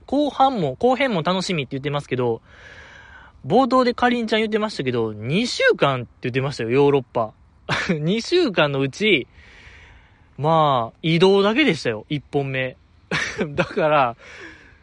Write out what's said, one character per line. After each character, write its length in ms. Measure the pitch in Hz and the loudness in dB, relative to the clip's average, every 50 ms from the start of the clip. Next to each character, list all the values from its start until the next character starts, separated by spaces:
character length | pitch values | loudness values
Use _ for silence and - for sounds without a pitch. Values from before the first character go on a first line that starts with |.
| _ | _
後 240 | - 254 285 302 277 | -4 0 0 0 0
半 320 | - - 269 269 269 208 | 2 2 2 2 2 0
も、 140 | 160 135 131 - | -2 -4 -2 0
後 160 | - 247 254 | 0 0 2
編 180 | 240 277 262 214 | 2 0 -2 -2
も 80 | 165 | -2
楽 200 | 151 180 185 190 175 | -2 0 -2 -2 -2
し 100 | - 185 | -4 -4
み 100 | 156 131 | -6 -6
っ 20 | |
て 80 | - 139 | -6 -8
言 60 | 131 | -8
っ 20 | 135 | -6
て 60 | 147 | -6
ま 120 | 143 147 | -6 -6
す 60 | 139 | -6
け 80 | - - | -4 -4
ど、 260 | 127 123 120 113 - _ _ - - - - - - - - - - - - - - - - _ _ - | -2 -2 -2 -2 -4 _ _ -20 -20 -20 -20 -20 -20 -20 -20 -20 -20 -20 -20 -20 -20 -20 -20 _ _ -4
冒 220 | 127 170 247 269 | 2 2 4 4
頭 160 | 240 254 254 254 | 4 4 2 2
で 100 | 247 233 | 2 0
か 160 | - 247 247 | 0 0 0
り 120 | 240 240 | 0 0
ん 60 | 226 | -2
ち 60 | 214 226 | 0 0
ゃ 40 | |
ん 20 | 214 | 0
言 100 | 226 214 | 0 0
っ 20 | |
て 80 | 220 208 | -2 -2
ま 100 | 208 214 | -2 -4
し 80 | - | -4
た 60 | - 139 | -4 -4
け 80 | 131 | -2
ど、 220 | 123 120 113 110 107 | -2 -2 -2 -4 -4
二 340 | 104 110 123 151 208 247 | -6 -6 -2 -2 -2 -2
週 160 | 233 - - 539 508 - | -2 -2 2 2 2 4
間 260 | 180 165 139 135 123 | 4 2 0 0 0
っ 20 | 117 | -6
て 60 | - - - - | -10 -12 -8 -6
言 80 | 127 | -4
っ 20 | 117 | -2
て 80 | 131 | -2
ま 100 | 131 147 | -2 -4
し 60 | 127 | -4
た 60 | - 117 | -6 -4
よ、 80 | 113 | 0
ヨ 160 | 123 139 143 | 2 4 4
ー 40 | 143 | 4
ロ 80 | 139 139 | 4 2
ッ 40 | 127 | 0
パ。 300 | _ - 123 113 107 - _ _ _ _ _ | _ -4 -4 -4 -4 -6 _ _ _ _ _
<laughs> 280 | _ - 156 - - - | _ -6 -6 -4 -2 -4
二 320 | 170 147 147 165 208 233 | -4 -2 0 -2 -2 -2
週 300 | - - 349 370 349 240 | -2 0 0 2 2 2
間 200 | 175 175 156 143 | 2 2 2 2
の 80 | 139 135 | 2 0
う 100 | 139 135 | -2 -2
ち、 380 | - - 208 214 180 131 107 _ _ - - - - - - - - - - - - - _ _ _ _ _ _ _ | -2 -2 0 2 2 2 0 _ _ -20 -20 -20 -20 -20 -20 -20 -20 -20 -20 -20 -20 -20 _ _ _ _ _ _ _
ま 540 | - 139 156 165 160 156 147 135 123 113 117 - | -4 0 2 4 4 4 4 2 0 -2 -4 -8
あ、 40 | _ | _
移 180 | - 160 165 160 | -2 0 2 4
動 220 | 185 190 196 196 | 4 4 6 4
だ 120 | 196 202 220 | 4 2 2
け 120 | 269 311 | 2 2
で 100 | 247 160 | 0 0
し 80 | 131 - | -2 -2
た 60 | 127 | -4
よ、 160 | 110 104 - - | -4 -4 -6 -6
一 120 | 156 139 | -8 -8
本 300 | - - - 143 139 135 | -6 -4 -4 -4 -4 -2
目。 260 | 135 131 127 127 - _ _ _ _ _ _ - | -4 -4 -4 -6 -8 _ _ _ _ _ _ -8
<laughs> 440 | 165 156 - - - - 180 151 143 | -6 -6 -6 -6 -6 -6 -6 -4 -2
だ 100 | 135 - | -2 -4
か 220 | - - 208 160 | -2 -2 0 0
ら、 280 | 151 151 143 131 117 113 - - - - - - - - - - - - _ | 2 4 2 2 0 -2 -6 -16 -20 -20 -18 -18 -20 -20 -20 -20 -20 -20 _